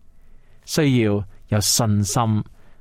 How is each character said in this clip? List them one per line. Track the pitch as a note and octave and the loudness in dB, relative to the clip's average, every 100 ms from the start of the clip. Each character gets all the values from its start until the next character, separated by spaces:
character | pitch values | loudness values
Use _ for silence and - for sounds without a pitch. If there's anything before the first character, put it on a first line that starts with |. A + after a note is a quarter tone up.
| - - - - - - | -20 -20 -20 -20 -20 -20
需 | - - C#3+ B2 | -6 0 2 2
要 | G#2+ G2+ F#2 - - | 2 0 -4 -14 -4
有 | G#2+ | -2
信 | - - A2+ G#2 | 0 0 0 0
心， | G2+ C3 A2+ G#2+ - - - - | 0 0 0 -2 -4 -14 -20 -20